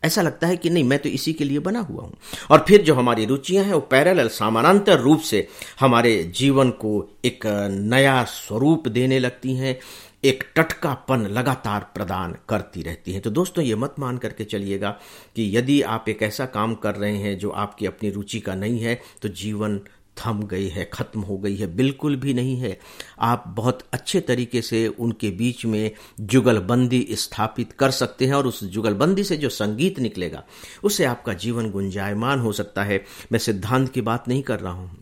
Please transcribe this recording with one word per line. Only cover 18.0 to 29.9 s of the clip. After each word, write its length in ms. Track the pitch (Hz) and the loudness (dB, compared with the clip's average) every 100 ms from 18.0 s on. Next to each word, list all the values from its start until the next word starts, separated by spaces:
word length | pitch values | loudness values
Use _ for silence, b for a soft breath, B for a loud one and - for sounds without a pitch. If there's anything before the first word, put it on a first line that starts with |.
| 107 | -6
रुचि 300 | 98 98 113 | -6 -8 -8
का 160 | 101 95 | -6 -6
नहीं 240 | 104 120 | -4 -4
है, 220 | 117 120 B B | -2 -4 B B
तो 80 | 110 | -10
जीवन 520 | 90 104 104 107 101 101 b _ - 117 | -8 -8 -4 -4 -4 -8 b _ -10 -6
थम 180 | 104 | -4
गई 240 | 104 95 98 | -4 -4 -4
है, 220 | 80 85 | -6 -8
खत्म 280 | - - 110 | -8 -8 -8
हो 160 | 98 98 | -6 -6
गई 180 | 101 101 | -4 -4
है। 200 | 104 85 | -6 0
बिल्कुल 400 | 135 135 151 139 | 0 0 -4 -2
भी 180 | 135 | -2
नहीं 240 | 123 127 127 | -2 -2 -2
है। 220 | 123 95 B B B B | -4 -8 B B B B
आप 240 | 113 120 - | 0 0 -2
बहुत 360 | 98 113 127 - | -4 -2 -2 -6
अच्छे 280 | 127 - 190 | -10 -2 -4
तरीके 400 | - 123 120 123 | 0 -2 0 -4
से 260 | 110 113 113 | -2 0 0
उनके 420 | - 117 110 110 | -2 -4 -2 -4
बीच 340 | 90 120 123 113 | -2 -2 -2 -2
में 260 | 107 107 107 B B | 0 -2 -6 B B
जुगलबंदी 880 | 104 127 123 110 92 120 123 127 - | 2 4 6 2 2 2 4 2 0
स्थापित 600 | 107 - - 110 - 113 | -4 -6 -4 -4 -4 -8
कर 200 | - 135 | 0 0
सकते 340 | 127 123 - 131 | 2 -4 0 0
हैं, 80 | |
और 140 | 139 139 | 2 0
उस 160 | - | -2
जुगलबंदी 600 | 98 95 110 101 147 190 | -8 -2 0 2 2 2
से 140 | 202 156 | 0 -2
जो 120 | 143 | -2
संगीत 500 | - 104 107 175 | -2 -4 0 -2